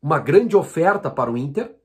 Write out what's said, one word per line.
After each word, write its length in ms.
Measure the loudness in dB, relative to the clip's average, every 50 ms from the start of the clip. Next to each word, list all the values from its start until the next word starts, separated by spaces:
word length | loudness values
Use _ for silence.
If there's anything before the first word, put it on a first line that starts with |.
uma 180 | -2 -2 -2 -2
grande 380 | 0 4 4 4 4 6 2 0
oferta 520 | 0 0 -4 0 0 0 0 0 -4 -8
para 220 | -4 -4 -4 -4
o 60 | -4 -6
Inter. 400 | -6 -6 -6 -8 -8 -8 -12 _ _